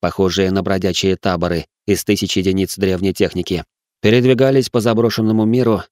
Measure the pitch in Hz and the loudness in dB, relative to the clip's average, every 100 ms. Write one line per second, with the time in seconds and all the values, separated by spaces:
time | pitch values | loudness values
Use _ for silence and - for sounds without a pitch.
0 | 87 - 95 87 95 95 92 95 95 87 | -6 0 -2 0 0 0 -2 -2 -2 -2
1 | 98 92 98 90 87 85 - _ - 95 | -2 -2 -2 -2 -2 -4 -6 _ -4 -2
2 | - 104 95 - 95 95 92 - 95 92 | 0 -2 0 -2 0 0 -2 -2 -2 0
3 | 95 90 92 90 87 90 - _ _ _ | -2 -2 -2 -2 -4 -6 -6 _ _ _
4 | 104 120 123 123 135 135 123 123 110 113 | 2 4 4 4 4 2 2 0 0 2
5 | 113 - 110 110 110 123 117 104 - | 0 0 0 2 2 2 2 0 -4